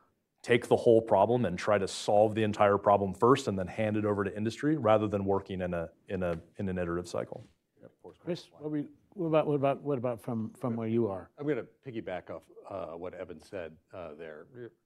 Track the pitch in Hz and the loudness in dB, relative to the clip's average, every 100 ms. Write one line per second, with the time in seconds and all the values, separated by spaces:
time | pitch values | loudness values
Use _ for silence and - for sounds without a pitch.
0 | _ _ _ _ - 120 - 113 120 113 | _ _ _ _ 0 0 4 4 6 6
1 | 113 98 104 123 95 87 - 104 95 - | 6 4 4 4 0 -2 0 0 0 -4
2 | - 104 110 107 107 98 104 101 104 101 | 2 4 4 2 -2 4 4 6 4 4
3 | 98 90 120 135 - 95 90 - 107 107 | 2 2 4 4 2 -4 -4 -2 -2 0
4 | 104 101 98 104 110 - 147 156 107 107 | 0 0 -2 -2 -4 -2 -2 2 4 4
5 | 107 101 95 98 - 92 90 87 82 _ | 4 0 0 0 -2 -4 -2 -4 -6 _
6 | - 95 87 82 - - 98 90 87 85 | -8 -4 -2 -4 -8 -8 -4 -4 -2 -4
7 | 87 - 58 - - _ _ _ - _ | -4 -6 -6 -12 -18 _ _ _ -20 _
8 | 90 _ 160 175 - - 151 151 139 - | -20 _ -10 -10 -12 -14 -8 -6 -8 -14
9 | _ - 165 156 151 147 139 135 143 135 | _ -6 0 2 2 2 0 0 -2 -2
10 | 123 117 - 113 110 - 127 117 113 117 | -4 -6 -6 -6 -6 -6 -6 -4 0 0
11 | 110 92 85 - 147 127 92 _ 135 110 | 0 -4 -12 -8 -4 -4 -6 _ -14 -10
12 | 95 87 - 87 - - - 98 82 85 | -8 -10 -10 -14 -16 -20 -14 -10 -10 -10
13 | 90 90 87 80 - 98 80 80 _ 98 | -12 -10 -14 -14 -12 -10 -10 -14 _ -16
14 | 85 76 82 76 85 123 117 _ | -14 -14 -14 -16 -18 -18 -18 _